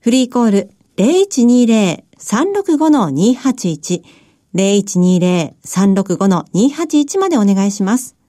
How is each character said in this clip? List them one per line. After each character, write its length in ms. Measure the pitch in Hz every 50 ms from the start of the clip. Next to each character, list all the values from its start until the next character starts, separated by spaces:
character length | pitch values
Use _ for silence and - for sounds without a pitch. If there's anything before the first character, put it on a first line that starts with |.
フ 100 | _ 233
リ 160 | 226 262 254
ー 40 | 240
コ 140 | - 247 240
ー 60 | 226
ル 200 | 202 202 - - _ _ _ _ _
零 260 | - 196 240 330 370 392
一 240 | 392 - 277 240
二 200 | 240 247 247 247
零 380 | 226 226 220 208 180 151 - _ _ _ _
三 340 | - - - 220 302 392 403
六 240 | 415 392 - 320
五 140 | 277 311 320
の 180 | 302 277 208 156
二 260 | 135 139 180 226 254
八 380 | 247 - 269 240 - - 180 160
一、 320 | 147 - - 180 170 - _ _ _ _ _ _ _ _ _ -
零 240 | 180 196 196 202
一 220 | 208 196 202 - 185
二 200 | 180 180 185 180
零 380 | 175 180 180 175 160 127 - _ _
三 300 | - - 180 190 202 196
六 240 | 196 190 196 180 156
五 100 | 196 196
の 160 | 190 170 - _ -
二 180 | 170 220 277 285
八 280 | - 339 311 - 294
一 160 | 294 285 -
ま 140 | 392 392 392
で 80 | 339 247
お 80 | 208
願 200 | 202 196 190 196
い 40 | 202
し 120 | 202 - 196
ま 140 | 185 220
す。 200 | 254 - - _ _ _